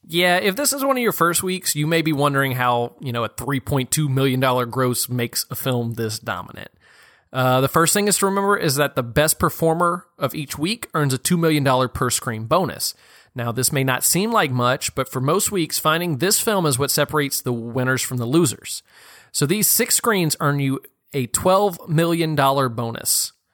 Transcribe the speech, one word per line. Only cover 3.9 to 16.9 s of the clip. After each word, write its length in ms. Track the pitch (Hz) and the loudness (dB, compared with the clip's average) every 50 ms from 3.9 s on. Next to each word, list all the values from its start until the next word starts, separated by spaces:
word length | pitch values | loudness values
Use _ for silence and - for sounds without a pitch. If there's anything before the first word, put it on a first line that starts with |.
two 160 | - 160 156 143 | -2 -2 0 0
million 320 | 131 135 135 139 127 131 | 0 2 2 2 2 2
dollar 260 | 135 131 127 123 123 | 2 2 2 2 0
gross 440 | 117 113 131 131 127 123 - - - | -2 -2 0 0 0 0 0 -2 -4
makes 360 | 123 123 120 117 - - - - | -2 -2 -2 -2 -4 -6 -8 -8
a 40 | 135 | -8
film 400 | - - 135 127 123 117 117 117 | -6 -4 -2 -2 0 -2 -2 -4
this 240 | 113 113 110 107 110 | -4 -4 -4 -6 -6
dominant. 500 | - - 101 90 90 - - - - - _ _ _ _ - - - - _ _ _ _ - | -6 -8 -8 -8 -8 -12 -14 -16 -16 -18 _ _ _ _ -20 -20 -20 -20 _ _ _ _ -2
Uh, 260 | 131 127 127 127 131 | 0 2 4 4 4
the 80 | 135 135 | 4 4
first 260 | - 170 170 165 - | 4 4 4 4 4
thing 140 | 208 202 208 | 2 2 2
is 100 | 190 - | 2 2
to 60 | - 196 | 2 0
remember 280 | 196 196 196 196 202 | 0 0 2 2 0
is 220 | - - 160 131 143 | 2 0 0 0 0
that 180 | 147 135 - | 0 0 0
the 80 | - 123 | -4 -4
best 340 | 117 110 151 147 156 - - | -2 0 2 2 2 2 0
performer 680 | - 160 - - 165 160 160 165 175 170 175 180 - _ _ - | 0 -2 0 0 0 0 2 2 2 0 0 -2 -6 _ _ -6
of 160 | 185 - - | -6 -4 -4
each 240 | - 147 131 - 143 | -6 -8 -8 -6 -4
week 300 | 147 180 208 - - - - | -2 -2 -2 -4 -6 -6 -2
earns 200 | 165 147 139 127 | 0 0 0 0
a 40 | 127 | -2
two 180 | - - 175 | -2 0 0
million 300 | 170 165 165 156 147 139 | 2 2 2 2 2 2
dollar 240 | 139 131 127 131 120 | 2 2 2 2 0
per 200 | - - 135 123 | -2 -2 -2 -2
screen 360 | - - - 131 113 110 110 | -2 -2 -4 -6 -8 -6 -4
bonus. 480 | 113 151 180 190 131 76 - - - - _ - - - - - _ - | 0 0 0 0 0 -4 -6 -6 -6 -8 _ -16 -20 -20 -20 -20 _ -10
Now, 160 | 123 117 117 | -6 -6 -4
this 220 | 117 127 127 - - | -2 -2 -2 0 0
may 100 | 139 135 | 0 2
not 220 | 131 127 123 - | 2 0 0 2
seem 260 | - - 170 202 226 | 0 0 0 0 0
like 200 | 233 214 180 143 | 2 2 2 2
much, 440 | 127 123 120 123 131 147 - - - | 0 2 2 2 2 0 -2 -4 -4
but 160 | - 131 - | -4 -4 -4
for 80 | - 131 | -2 -2
most 320 | 127 139 165 196 - - | 0 2 2 2 2 0
weeks, 260 | 208 190 160 - - - | 0 -2 -2 -2 -2 -2
finding 420 | - 156 156 165 175 175 156 123 | 0 2 2 2 0 -2 -2 0
this 200 | 151 190 214 - | 0 0 0 0
film 260 | - 233 214 196 170 | 2 0 0 2 2
is 140 | 151 135 120 | 2 2 0
what 120 | 139 139 | 0 0